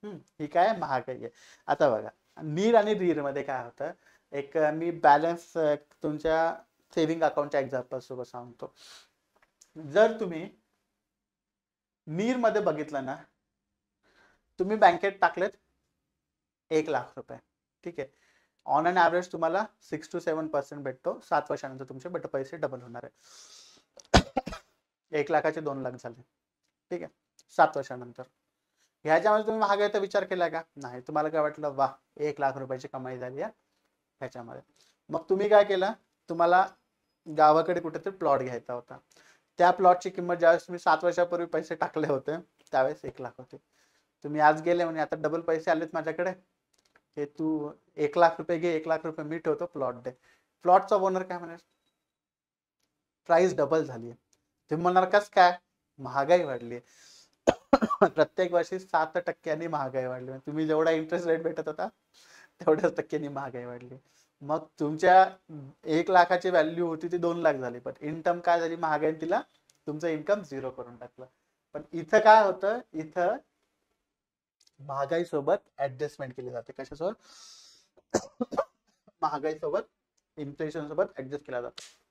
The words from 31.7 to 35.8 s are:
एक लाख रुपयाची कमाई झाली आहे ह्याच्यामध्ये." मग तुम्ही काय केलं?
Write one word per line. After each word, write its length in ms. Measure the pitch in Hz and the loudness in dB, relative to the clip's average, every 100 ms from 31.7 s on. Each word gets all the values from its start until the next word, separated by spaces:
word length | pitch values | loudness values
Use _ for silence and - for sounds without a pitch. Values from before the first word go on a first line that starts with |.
| 135 135 - _ - | 0 -2 -2 _ -6
एक 220 | 147 147 | -6 -2
लाख 140 | 139 135 | -2 -2
रुपयाची 300 | 131 131 135 | -8 -8 -8
कमाई 300 | 135 127 127 | -12 -10 -10
झाली 240 | 127 135 | -10 -8
आहे 100 | 202 - _ _ _ _ _ _ | -10 -10 _ _ _ _ _ _
ह्याच्यामध्ये." 420 | 131 127 117 127 - _ _ _ _ | -14 -14 -16 -18 -20 _ _ _ _
मग 140 | 160 - | -8 -2
तुम्ही 200 | 190 202 | 0 6
काय 140 | 208 | 6
केलं? 280 | 202 190 | 6 2